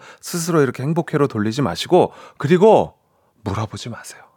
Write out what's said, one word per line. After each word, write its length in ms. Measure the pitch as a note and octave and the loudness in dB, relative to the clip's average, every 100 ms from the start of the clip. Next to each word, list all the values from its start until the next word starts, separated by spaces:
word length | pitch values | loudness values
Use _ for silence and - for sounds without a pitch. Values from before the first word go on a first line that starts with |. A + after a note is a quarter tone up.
| - - | -10 -20
스스로 400 | - F3 E3 E3 | -12 -8 -2 2
이렇게 220 | C3 C3+ | 0 -2
행복 300 | C3+ E3 D3+ | -4 -4 -4
회로 140 | D3+ C#3+ | -2 -2
돌리지 340 | A2 G#2 A2 | 0 -4 -2
마시고 520 | A2 F2 - F3 A2 - - _ | -4 -4 2 2 2 -2 -20 _
그리고 580 | C3+ F3 A3 E3 E2 _ _ _ _ _ | 0 4 6 6 2 _ _ _ _ _
물어보지 460 | G2+ F#2+ A2 G#2 A#2+ | -8 -6 -8 -10 -14
마세요. 320 | A2 - - - | -14 -18 -20 -20